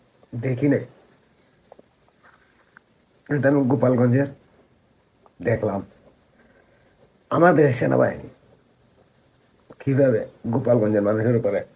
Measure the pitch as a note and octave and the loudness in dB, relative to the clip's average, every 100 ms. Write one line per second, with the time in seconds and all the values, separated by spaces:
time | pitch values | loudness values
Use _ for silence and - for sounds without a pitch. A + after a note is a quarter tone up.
0 | _ _ _ B2 B2+ B2 C#3+ B2 - - | _ _ _ -10 -6 -2 0 -2 -4 -18
1 | _ _ _ _ _ _ _ - _ _ | _ _ _ _ _ _ _ -20 _ _
2 | _ _ _ _ _ _ _ _ _ _ | _ _ _ _ _ _ _ _ _ _
3 | _ _ - D3 C3+ C#3+ B2+ A#2 B2+ B2 | _ _ -8 -2 2 2 2 0 2 2
4 | B2 B2+ C#3 - _ _ _ _ _ _ | 2 2 -2 -8 _ _ _ _ _ _
5 | _ _ _ - - A2+ G#2+ F#2+ - _ | _ _ _ -10 -4 -2 -2 -6 -8 _
6 | _ _ _ _ _ _ _ _ _ _ | _ _ _ _ _ _ _ _ _ _
7 | _ _ - D#3+ F3 D#3 C#3+ B2 C#3+ C3 | _ _ -6 2 4 4 2 0 0 0
8 | B2 - - - _ _ _ _ _ _ | 0 -4 -14 -20 _ _ _ _ _ _
9 | _ _ _ _ _ _ - - - C3+ | _ _ _ _ _ _ -20 -10 -2 2
10 | C3+ A2 - - A2+ A#2+ - A#2+ G#2+ G#2+ | 2 0 -4 -10 -6 -4 0 0 2 0
11 | G2+ A2 A2 A#2 G2+ F#2+ - | 0 0 0 0 0 -4 -6